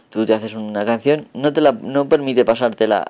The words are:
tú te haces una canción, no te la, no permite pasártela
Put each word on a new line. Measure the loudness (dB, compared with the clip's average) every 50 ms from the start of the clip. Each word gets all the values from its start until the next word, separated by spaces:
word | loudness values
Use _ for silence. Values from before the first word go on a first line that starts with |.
| _ _
tú | -4 -4 0
te | 0 0
haces | 0 -2 -6 -10
una | -10 -10 -6 -4 -4 -2
canción, | -2 -2 0 0 0 0 0 -2 -8 -10
no | -4 -2 -2 0
te | 2
la, | 2 2 2
no | 0 -4 -4 -2 -2 0 2
permite | 0 0 0 0 0 2 2
pasártela | 2 2 0 0 -2 0 0 0 2 2 0 0 -2